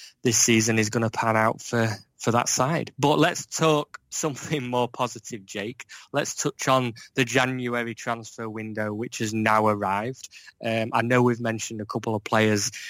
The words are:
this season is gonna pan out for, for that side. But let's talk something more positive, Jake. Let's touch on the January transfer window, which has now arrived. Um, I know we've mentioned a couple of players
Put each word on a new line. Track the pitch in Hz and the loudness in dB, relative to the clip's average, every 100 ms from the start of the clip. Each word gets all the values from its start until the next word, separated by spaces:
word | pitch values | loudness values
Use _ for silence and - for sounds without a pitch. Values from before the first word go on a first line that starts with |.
| - _ | -20 _
this | 127 107 | 0 2
season | - 113 110 110 | 4 4 4 2
is | 107 | 2
gonna | 120 113 | 0 -2
pan | - 113 110 | 0 0 2
out | 110 - | 2 0
for, | - 120 113 107 - _ | -4 0 0 -2 -12 _
for | - | 0
that | 117 - | 0 2
side. | - 131 165 117 - | 0 0 0 -4 0
But | 143 151 | 2 4
let's | 151 - - | 4 0 -8
talk | - 160 151 147 - - | 0 2 2 0 -12 -12
something | - 160 127 - 156 123 | -6 -6 -6 -6 -4 -2
more | 123 120 | 0 -2
positive, | - 123 120 - 113 | -2 -4 -4 -12 -14
Jake. | 95 104 101 127 - - - | -10 -8 -8 -10 -16 -20 -6
Let's | 139 - - | -4 -4 -2
touch | 147 - - | -4 -2 0
on | 131 123 110 - | 2 2 -4 -8
the | - | -2
January | 123 123 127 127 123 120 117 | 0 2 0 -2 -4 -4 -4
transfer | 113 - 117 113 - 113 | -6 -6 -6 -8 -12 -10
window, | 110 110 107 107 | -8 -8 -4 -4
which | 104 120 - | -4 -6 -4
has | 110 | -4
now | 110 110 107 107 | 0 4 6 4
arrived. | 104 101 98 113 131 - - - _ | 2 0 -2 -4 -8 -14 -20 -20 _
Um, | 117 113 113 | -4 -2 0
I | 120 | 0
know | 117 127 | 2 4
we've | 123 117 | 4 2
mentioned | 117 110 - 113 | -2 -4 -6 -8
a | |
couple | 104 117 110 | -6 -4 -2
of | 110 | -4
players | - 113 110 107 98 - - | 0 4 4 4 0 -6 -14